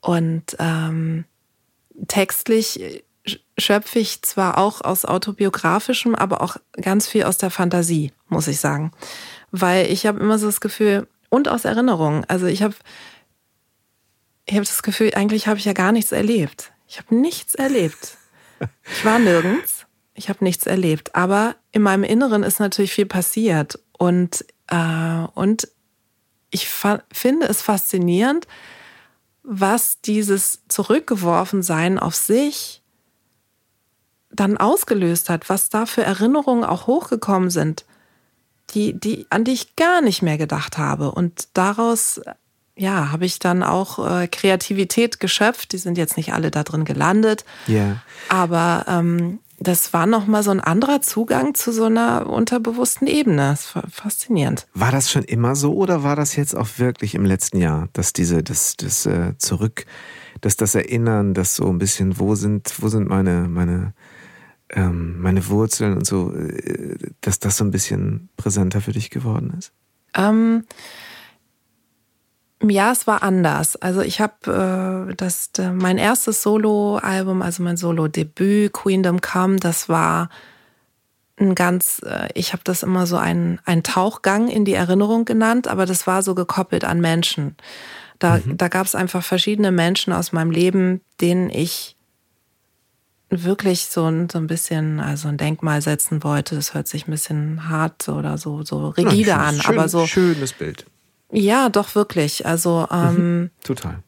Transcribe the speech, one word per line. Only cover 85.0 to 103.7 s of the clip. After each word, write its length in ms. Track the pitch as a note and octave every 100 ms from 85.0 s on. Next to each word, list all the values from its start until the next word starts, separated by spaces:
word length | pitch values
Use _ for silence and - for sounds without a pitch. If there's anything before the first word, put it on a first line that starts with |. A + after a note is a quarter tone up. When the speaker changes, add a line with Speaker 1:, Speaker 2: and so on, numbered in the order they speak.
| G#3 A3+
Speaker 1:
genannt, 440 | A#3 A3 A3 A#3+ B3
aber 180 | F#3+ F#3
das 220 | F3+ -
war 160 | F#3+
so 100 | F#3+
gekoppelt 500 | F#3 F3 - F3+ E3+
an 160 | - E3
Menschen. 560 | E3+ E3 E3+ - C#3+ - - - - - - _
Da, 200 | F3 E3+
Speaker 2:
Mhm. 180 | F2 E3+
Speaker 1:
da 120 | F3
gab's 260 | F#3 F#3+ G3
einfach 280 | F#3 F3+
verschiedene 480 | F3 F#3 G#3 G#3 G3+
Menschen 400 | F3+ E3+ F#3 -
aus 200 | F3 E3+
meinem 180 | E3 E3
Leben, 520 | E3 F3+ F#3+ F#3 F#3 _ -
denen 300 | E3+ F3+ F3+
ich 440 | - E3+ - - _ _ _ _ _ _ _ _ _ _ _ _ _ _
wirklich 560 | F3+ F3 G3+ G3 F3 -
so 200 | - D#3+
ein, 240 | D#3+ E3+
so 80 | E3+
ein 80 | D#3
bisschen, 520 | E3 - D#3+ D#3 D3+
also 280 | C#3+ D3 D3+
ein 100 | D3
Denkmal 460 | D3 D#3 D#3+ D3
setzen 400 | D3+ D3 - D#3
wollte. 320 | D3 D3 - D3+
Das 180 | C#3+
hört 140 | D3+ D3
sich 200 | D3+ -
ein 40 |
bisschen 580 | D#3 - D#3 D3+ D#3+ D#3+
hart 400 | D#3 D#3+ _ -
oder 300 | D3 D3 D3+
so, 240 | D3+ D3
so 300 | D3 D3+ D3+ D3+
Speaker 2:
Nein, 80 | F#3+
Speaker 1:
rigide 240 | G3+ G#3+
Speaker 2:
schönes, 140 | F3 D3
Speaker 1:
an, 140 | D3
Speaker 2:
schön-, 140 | - -
Speaker 1:
aber 120 | D#3+
so 180 | F3 D#3+
Speaker 2:
schönes 460 | F#3+ F3+ D#3 C3
Bild. 320 | - D2+ - - _ _ _ _
Speaker 1:
Ja, 380 | G#3+ G3+ B3 B3+
doch, 260 | G3+ G3+
wirklich. 520 | G#3 G3+ F3+ D3 - -
Also, 420 | E3 F3 E3+ D#3+
Speaker 2:
Mhm. 80 | F3
Speaker 1:
ähm, 520 | F3 E3+ F3 F3 F3 _
Speaker 2:
Total. 400 | -